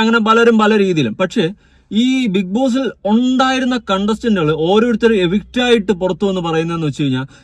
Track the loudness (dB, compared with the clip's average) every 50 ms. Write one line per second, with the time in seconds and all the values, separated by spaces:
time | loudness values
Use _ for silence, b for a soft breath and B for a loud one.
0 | 2 2 2 2 2 2 4 4 4 4 4 4 4 4 2 2 2 0 0 0
1 | -2 -2 -2 -4 -4 -4 -2 -2 -2 -2 -4 -10 b b b b b b -2 0
2 | 0 0 0 0 -2 -2 -2 -2 -2 -2 -2 -2 0 0 0 -2 -2 -4 -6 _
3 | -2 0 0 2 2 2 0 0 0 0 0 -2 -2 -2 -4 -4 -4 -4 -4 -2
4 | -2 -2 -4 -2 -2 -2 0 0 0 0 -2 0 0 0 2 2 2 2 0 2
5 | 2 2 2 2 0 0 0 -2 -4 -4 -4 -2 0 2 2 2 2 0 -2 -2
6 | -2 -4 -2 -2 -2 -2 -2 -2 -2 -2 -2 -2 -2 -2 -4 -4 -4 -4 -4 -4
7 | -4 -2 -2 -4 -6 -8 b b